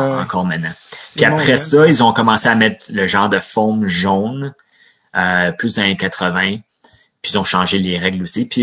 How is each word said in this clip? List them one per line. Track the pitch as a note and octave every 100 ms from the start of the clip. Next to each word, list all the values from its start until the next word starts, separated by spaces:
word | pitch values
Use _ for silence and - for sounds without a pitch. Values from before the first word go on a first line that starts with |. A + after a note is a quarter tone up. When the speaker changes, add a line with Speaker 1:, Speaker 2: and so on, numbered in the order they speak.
| C3+
Speaker 1:
ouais, | C3+
ouais. |
Speaker 2:
encore | F#2+ F#2 F2+
maintenant. | - D#2+ E2 - - -
Speaker 1:
C'est | -
Speaker 2:
Puis | A#2
après | D3+ C#3+
Speaker 1:
bon, | B2
Speaker 2:
ça, | - C#3+ D#3+
ils | D#3
ont | A#2
commencé | A2+ A2+ A2 B2
à |
mettre | A2+ A2 G2 -
le | G#2+ F#2+
genre | G2 G2+
de | G2
foam | - - A2 A2 G2+
jaune, | F2 F#2+ G2 G#2+ C3+ C#3 - _ _ - _ _ -
euh, | F2+ F2+ F2+
plus | E2+ A2+ A2
dans |
les | G2+ F#2+
quatre-vingts, | F#2+ - F2+ F2 F#2+ G#2+ - _ _ _ _ _
puis | -
ils | -
ont |
changé | - F#2 F2+ G2
les | F#2 F2
règles | F2+ F#2
aussi. | F2+ - A#2+
Puis | -